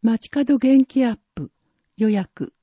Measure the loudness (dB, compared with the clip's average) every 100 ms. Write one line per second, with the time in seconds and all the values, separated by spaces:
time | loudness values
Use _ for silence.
0 | 0 -2 -6 -6 0 0 4 4 2 0
1 | -2 -4 _ -14 -14 _ _ _ _ -4
2 | -2 -2 -4 -10 -12 _